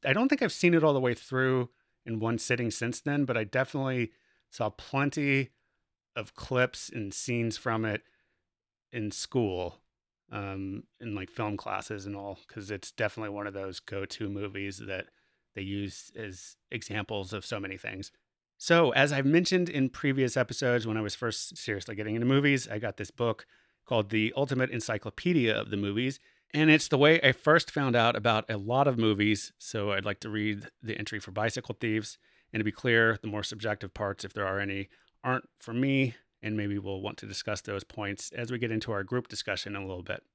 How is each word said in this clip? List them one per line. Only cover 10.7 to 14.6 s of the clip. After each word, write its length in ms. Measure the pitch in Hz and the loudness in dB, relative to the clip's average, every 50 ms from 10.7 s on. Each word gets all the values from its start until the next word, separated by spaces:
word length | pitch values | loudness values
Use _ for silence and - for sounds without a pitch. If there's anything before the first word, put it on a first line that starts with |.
| 95 110 120 _ _ _ | -8 -10 -12 _ _ _
in, 140 | 120 117 104 | -12 -10 -8
like, 140 | 98 92 95 | -8 -10 -10
film 260 | - - 117 107 104 | -8 -6 -4 -4 -4
classes 500 | 98 - - 101 98 101 - 107 104 95 | -6 -6 -6 -6 -6 -6 -6 -8 -8 -8
and 100 | 101 101 | -10 -10
all, 240 | 101 101 101 98 - - _ | -8 -8 -10 -10 -12 -14 _
'cause 240 | - - 101 95 | -14 -14 -8 -8
it's 200 | 104 95 - - | -8 -8 -8 -12
definitely 380 | - - 117 104 - - 110 104 | -6 -2 -2 -2 -2 -4 -8 -8
one 180 | 101 104 104 104 | -8 -6 -8 -8
of 60 | 98 | -8
those 260 | 98 95 98 92 - | -8 -8 -8 -10 -12
go-to 480 | _ - - 101 98 101 - - 113 101 | _ -10 -8 -8 -6 -8 -8 -6 -6 -6
movies 520 | 98 101 101 101 98 98 | -4 -4 -6 -8 -8 -8